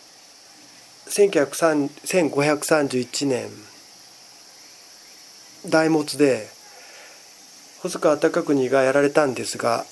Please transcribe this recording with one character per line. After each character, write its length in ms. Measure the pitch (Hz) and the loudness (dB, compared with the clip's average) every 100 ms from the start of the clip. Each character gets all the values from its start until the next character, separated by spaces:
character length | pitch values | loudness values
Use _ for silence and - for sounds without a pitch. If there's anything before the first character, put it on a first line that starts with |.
| - - - - - - - - - - - | -20 -20 -20 -20 -20 -20 -20 -20 -20 -20 -8
千 220 | - 202 | 0 2
九 80 | 160 | 2
百 160 | 139 | -2
三、 340 | - 165 156 143 - | 0 0 0 -2 -6
千 240 | - 185 156 | -4 0 0
五 140 | 135 | 0
百 220 | 147 147 - | 0 0 0
三 220 | 160 139 | 0 0
十 100 | 127 | -2
一 280 | 123 - 143 | -4 -4 -2
年、 220 | 123 107 110 - - - - - - - - - - - - - - - - - - - - - | -2 -4 -14 -20 -20 -20 -20 -20 -20 -20 -20 -20 -20 -20 -20 -20 -20 -20 -20 -20 -20 -20 -20 -2
大 220 | 160 160 | 2 2
物 300 | 160 147 135 | 0 -2 2
で 300 | 143 117 104 - - - - - - - - - - - - - | 2 2 -4 -18 -20 -20 -20 -20 -20 -20 -20 -20 -20 -20 -20 -12
細 200 | 180 170 | -10 -2
川 180 | 165 147 | 0 2
高 240 | 160 165 | 0 -2
国 260 | 160 143 127 | 0 0 2
が 140 | 135 | 2
や 100 | 131 | 2
ら 100 | 135 | 2
れ 80 | 143 | 2
た 160 | 139 143 | 2 0
ん 80 | |
で 100 | 113 | -2
す 120 | 110 123 | -6 -4
が、 300 | 120 113 - | -2 -2 -4